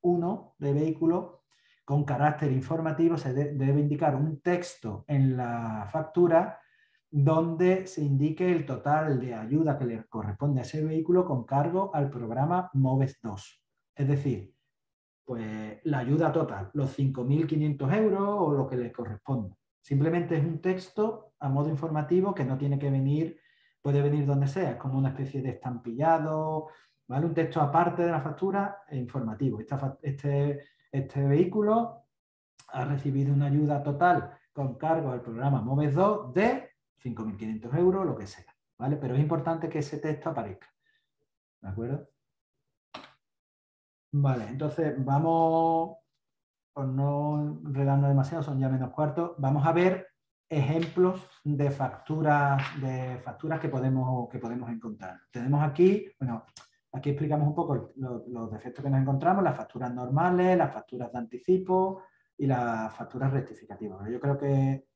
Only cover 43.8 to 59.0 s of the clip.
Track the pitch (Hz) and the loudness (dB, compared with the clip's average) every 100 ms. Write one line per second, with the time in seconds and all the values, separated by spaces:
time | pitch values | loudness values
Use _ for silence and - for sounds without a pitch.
43.8 | _ _ - 143 139 123 107 131 151 156 | _ _ -6 0 0 0 -4 -6 -6 -2
44.8 | 151 135 131 139 165 165 165 165 165 165 | -2 -2 0 2 2 4 4 4 2 2
45.8 | 165 - _ _ _ _ _ _ _ - | -2 -8 _ _ _ _ _ _ _ -6
46.8 | 135 131 139 143 147 147 147 156 151 135 | -4 0 0 0 -2 -2 -4 -6 -6 0
47.8 | 139 139 139 139 135 165 143 135 131 131 | 2 4 4 4 2 -2 -4 -2 0 0
48.8 | 127 - 151 143 170 160 135 147 156 170 | -2 -2 -2 0 -4 -2 0 2 2 4
49.8 | 185 185 - _ _ _ - 156 135 160 | 4 2 -6 _ _ _ -6 -2 0 0
50.8 | 165 185 185 185 - - 147 143 143 139 | 0 2 2 0 -10 -10 -4 0 0 0
51.8 | 127 - - 156 151 147 143 139 135 147 | -4 -6 -6 -2 2 4 4 2 0 -4
52.8 | 131 131 127 123 - - 156 160 143 131 | -6 -4 -6 -8 -12 -10 -6 -4 -2 -2
53.8 | 131 131 127 127 120 117 113 123 117 113 | 0 0 0 -2 -4 -8 -8 -8 -8 -8
54.8 | 117 98 92 90 _ 123 127 143 151 143 | -10 -12 -14 -16 _ -6 0 2 2 4
55.8 | 185 208 - - 127 113 - - - _ | 4 4 -2 -6 -6 -6 -10 -20 -20 _
56.8 | _ 135 143 135 151 151 147 165 160 127 | _ -6 -4 -2 0 2 2 0 0 -2
57.8 | - - 127 120 - 120 113 110 123 131 | -4 -10 -8 -8 -10 -10 -10 -10 -12 -8
58.8 | 139 135 | 0 2